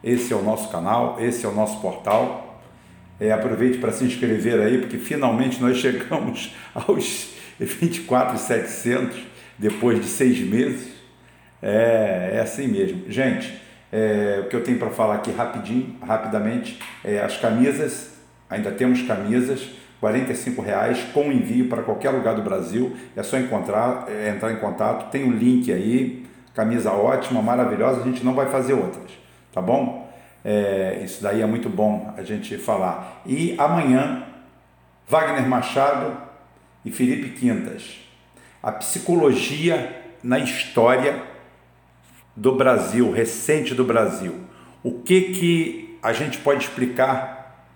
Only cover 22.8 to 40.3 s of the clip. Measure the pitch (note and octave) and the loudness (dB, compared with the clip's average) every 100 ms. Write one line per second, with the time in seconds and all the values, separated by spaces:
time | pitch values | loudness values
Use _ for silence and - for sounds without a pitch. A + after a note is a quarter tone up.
22.8 | B2+ - - - G2+ C3 B2 G#2+ F2+ G#2 | -2 -4 -12 -10 -4 -2 -2 -2 0 0
23.8 | A#2+ B2 - G#2+ G#2+ G2+ A2+ A2 G#2 F#2+ | 0 -2 -6 -4 -4 -2 -4 -2 -4 -2
24.8 | G#2+ A#2+ - C#3 C3 A2 A#2+ B2+ - F#2 | -2 -2 -4 -2 0 2 4 4 2 0
25.8 | G#2 B2 C3 - - - - - A2 A#2+ | 2 2 0 -6 -14 -20 -14 -2 0 2
26.8 | A2 G2+ A2+ C3+ - B2 G#2+ B2 A2+ G#2 | 0 2 4 2 0 0 2 2 2 2
27.8 | A#2+ B2+ B2 B2 B2 C3 C3 C3+ B2+ C3+ | 2 2 0 0 0 2 2 0 2 2
28.8 | F#2 - - - - _ _ - F2+ - | 0 -6 -16 -20 -20 _ _ -4 2 2
29.8 | G2+ - - - - - G#2+ G#2 G2+ F#2+ | 0 -6 -14 -20 -20 -12 0 2 2 0
30.8 | F#2+ - F#2 - G2+ G#2+ G#2+ A2+ - F#2 | 0 -2 -8 -6 -2 0 2 0 -2 0
31.8 | G#2+ G#2+ - - F#2+ G#2 - - - G2+ | 2 0 -6 -12 -8 -8 -8 -8 -2 0
32.8 | F#2 - - - - C#3 E3+ E3+ D3 E3+ | 0 -4 -10 -16 -4 -2 -2 2 2 2
33.8 | C#3 B2+ C#3+ B2 - - - _ _ _ | 4 2 2 -4 -10 -18 -20 _ _ _
34.8 | _ _ - D#3 D#3 D3 B2+ A#2+ - C#3 | _ _ 2 2 2 0 2 0 0 2
35.8 | C#3 D3 - - - - - _ _ _ | 2 2 -4 -8 -14 -20 -20 _ _ _
36.8 | - - B2+ B2 - - B2 G#2 - - | -12 0 2 2 -4 -2 0 0 -4 -10
37.8 | - - - _ _ - - _ - - | -14 -18 -20 _ _ -20 -20 _ -6 -6
38.8 | - F#3 - F3 D3 B2 - D3 E3 D3+ | -6 -4 2 4 6 4 0 0 0 0
39.8 | B2+ - - - B2 | -2 -10 -18 -12 0